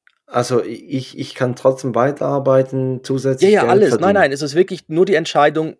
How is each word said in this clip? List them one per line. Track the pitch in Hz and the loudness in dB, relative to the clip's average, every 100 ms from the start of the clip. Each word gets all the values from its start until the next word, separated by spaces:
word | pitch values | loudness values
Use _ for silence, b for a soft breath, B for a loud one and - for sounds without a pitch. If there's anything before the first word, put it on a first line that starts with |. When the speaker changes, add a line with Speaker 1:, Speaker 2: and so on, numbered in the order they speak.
| _ _ _ | _ _ _
Speaker 1:
also | 123 123 120 | -4 -2 -2
ich, | 104 120 - 131 127 - | -2 -10 -8 -8 -8 -12
ich | 135 - | -12 -6
kann | 127 123 | -4 0
trotzdem | 131 131 131 | 0 0 -2
weiterarbeiten, | 113 139 143 139 139 135 131 131 135 131 127 | 0 -2 -2 -4 -2 2 2 0 -4 -4 -6
zusätzlich | - 135 131 131 190 | -6 -4 -2 2 4
Speaker 2:
Ja, | 202 | 4
ja, | |
Speaker 1:
Geld | 120 | 4
Speaker 2:
alles. | 196 175 | 4 4
Speaker 1:
verdienen. | 226 185 | 2 2
Speaker 2:
Nein, | 196 | 2
nein, | 147 | 0
es | 135 | 0
ist | 147 151 | -2 0
wirklich | - 180 - | 0 -4 -4
nur | 160 190 | 0 2
die | 160 | 0
Entscheidung, | 165 151 151 156 156 | 0 2 2 2 -6